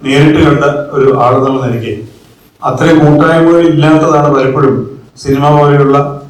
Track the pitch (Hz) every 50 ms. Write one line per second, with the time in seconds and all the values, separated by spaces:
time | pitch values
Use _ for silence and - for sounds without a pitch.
0 | - 135 135 143 147 156 151 165 165 151 143 139 143 143 143 - - - - 135
1 | 131 135 131 - 120 123 131 135 131 135 131 131 131 120 113 117 110 110 104 101
2 | - - - - - - _ _ _ _ _ _ - 139 - - 170 160 160 156
3 | 151 147 147 147 151 156 165 165 165 165 165 170 170 165 151 143 147 156 156 156
4 | 156 156 151 147 147 147 139 135 131 131 - 147 135 131 117 - - - - -
5 | - - _ - - 139 139 135 143 147 147 147 147 147 143 143 143 135 139 139
6 | 143 - - - - -